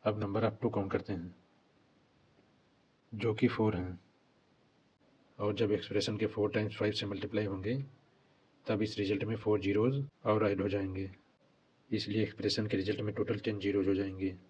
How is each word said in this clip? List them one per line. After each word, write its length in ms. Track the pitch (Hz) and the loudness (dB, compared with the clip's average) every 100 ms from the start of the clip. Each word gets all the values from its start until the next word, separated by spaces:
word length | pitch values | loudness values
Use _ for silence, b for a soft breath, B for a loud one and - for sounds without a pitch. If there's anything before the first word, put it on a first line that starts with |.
अब 160 | 107 107 | 0 0
number 220 | 101 101 | 0 2
of 160 | 110 107 | 0 0
टू 60 | 117 | -2
काउंट 200 | 101 98 | 0 0
करते 200 | - - | -2 -2
हैं, 220 | 95 87 - _ _ _ _ _ _ _ _ _ _ _ _ _ _ _ _ _ | -6 -6 -14 _ _ _ _ _ _ _ _ _ _ _ _ _ _ _ _ _
जो 220 | 110 113 | -2 0
कि 140 | 110 123 | 4 2
फ़ोर 280 | - 107 92 | 4 2 2
हैं, 220 | 90 92 - _ _ _ _ _ _ _ _ _ _ _ _ - | -4 -8 -16 _ _ _ _ _ _ _ _ _ _ _ _ -4
और 160 | 104 | -2
जब 180 | 101 107 | 2 2
एक्सप्रेशन 440 | 101 - 104 98 107 | 2 0 -2 0 -2
के 100 | 104 | -2
फ़ोर 240 | - 104 | 0 0
टाइम्स 240 | 110 107 - | 2 -2 0
फ़ाइव 160 | 104 | -2
से 140 | 104 101 | 0 -4
multiply 380 | 98 98 107 | -4 -2 -2
होंगे 380 | 104 95 98 131 139 - _ _ _ _ _ _ - | -2 -2 -2 -2 -4 -14 _ _ _ _ _ _ -4
तब 160 | 107 | 0
इस 160 | 107 - | 0 -2
result 260 | 98 101 | 0 0
में 120 | 107 113 | 0 -2
four 240 | 107 104 | 2 2
zeros 420 | 95 104 117 139 139 _ 117 | 2 4 4 2 -4 _ 0
और 200 | 107 107 | 4 4
ऐड 140 | 95 | 2
हो 60 | 98 | 0
जाएंगे, 420 | 101 95 95 95 - _ _ _ _ _ _ _ | 0 -2 -4 -6 -10 _ _ _ _ _ _ _
इसलिए 320 | 110 101 110 | -4 0 0
expression 440 | 104 - 104 - 107 | 0 0 -2 0 0
के 100 | 98 | 0
रिजल्ट 240 | 95 104 | 0 -2
में 140 | 107 | -2
total 240 | 104 104 107 | -2 -2 0
ten 220 | 110 101 | -2 0
zeros 280 | 98 101 95 | 0 2 2
हो 60 | |
जाएंगे 420 | 98 98 95 95 92 | 2 0 -2 -4 -4